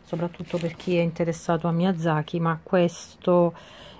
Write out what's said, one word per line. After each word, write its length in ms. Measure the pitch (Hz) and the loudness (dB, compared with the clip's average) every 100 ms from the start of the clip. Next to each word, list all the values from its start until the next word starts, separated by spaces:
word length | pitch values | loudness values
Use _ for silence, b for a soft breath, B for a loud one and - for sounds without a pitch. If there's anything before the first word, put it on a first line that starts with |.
soprattutto 560 | - 165 175 - 175 175 | -8 -6 -6 -8 -8 -4
per 180 | 165 165 | -6 -6
chi 220 | - 175 | -2 0
è 40 | |
interessato 680 | 170 170 170 165 - 165 170 | 0 -2 -4 -4 -2 0 0
a 40 | |
Miyazaki, 680 | 165 185 170 165 151 151 175 | 0 0 0 0 0 -2 -2
ma 200 | 165 160 | -2 -2
questo 920 | - 185 175 - - - - 175 170 170 B B B | 0 2 2 -2 -16 -4 4 4 4 0 B B B